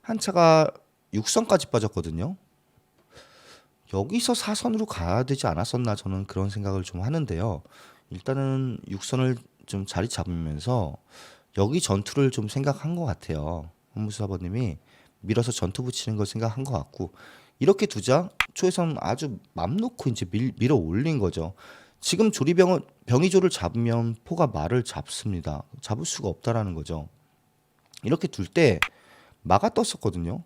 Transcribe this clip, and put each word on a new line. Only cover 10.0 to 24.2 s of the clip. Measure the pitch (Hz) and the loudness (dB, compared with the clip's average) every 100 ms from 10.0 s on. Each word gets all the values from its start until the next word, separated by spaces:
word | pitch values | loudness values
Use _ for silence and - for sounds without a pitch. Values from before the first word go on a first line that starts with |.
| 110 | -2
잡으면서 | - 87 85 80 76 113 127 76 - _ - - - _ - | -4 -4 -4 -4 -4 -2 0 -2 -6 _ -20 -20 -20 _ 0
여기 | 101 165 | 2 2
전투를 | - 98 - 143 135 | 0 0 0 2 2
좀 | 127 107 | 2 -4
생각한 | 139 143 139 151 175 | -2 -2 -2 -4 -4
것 | 151 | -4
같아요. | - - 78 76 85 82 _ _ 104 | -6 -4 -4 -4 -6 -10 _ _ -6
홍무수 | 107 104 | -6 -4
사범님이 | 101 95 90 107 117 73 _ _ _ _ | -4 -4 -4 -4 -4 -6 _ _ _ _
밀어서 | 101 107 117 | 0 2 2
전투 | 113 90 - | -2 -4 -4
붙이는 | 127 - - 107 | -6 -6 -4 -2
걸 | 101 | -2
생각한 | 110 113 110 | -2 -4 -4
것 | 135 | -4
같고, | 113 69 - 90 - - - _ _ | -4 -6 -8 -10 -10 -20 -20 _ _
이렇게 | - 196 208 | 4 4 2
두자 | 110 127 139 175 _ - | -2 2 2 2 _ -6
초에선 | - 185 180 170 143 | 0 0 2 -2 -2
아주 | 80 120 151 98 _ | -2 -2 -4 -8 _
맘 | - 87 175 | -4 -2 -2
놓고 | 240 - 135 | -4 -2 -4
이제 | 113 92 | -2 -4
밀-, | 107 127 - | -2 -2 0
밀어 | 120 139 | 4 4
올린 | 80 95 156 147 | 2 0 0 0
거죠. | 92 80 82 - - - - _ | 0 -2 -6 -10 -20 -20 -20 _
지금 | - 175 220 | -2 4 2
조리병을, | - 196 175 180 175 - _ - | 4 2 6 6 4 -2 _ 2
병이조를 | 123 180 190 180 | 4 6 4 4
잡으면 | - 87 117 117 117 117 113 | 2 0 2 0 2 0 -4